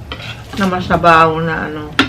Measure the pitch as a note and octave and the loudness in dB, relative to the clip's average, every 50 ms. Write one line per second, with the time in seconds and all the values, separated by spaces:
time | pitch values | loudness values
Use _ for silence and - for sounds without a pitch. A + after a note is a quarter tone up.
0 | - - - - - - - - - - - - G3 F#3+ F#3 F3+ F3+ - F#3 E3 | -12 -12 -14 -12 -12 -14 -14 -16 -16 -12 -6 -4 -2 -2 -2 -2 -2 -2 0 2
1 | E3 E3+ E3 E3 E3 E3 D#3 D#3+ E3 E3 D#3+ - - D3+ D3+ D#3 D#3 D3+ - - | 4 6 6 6 6 4 2 0 -2 -2 -4 -4 -4 -6 -8 -8 -10 -4 -2 0
2 | - | 0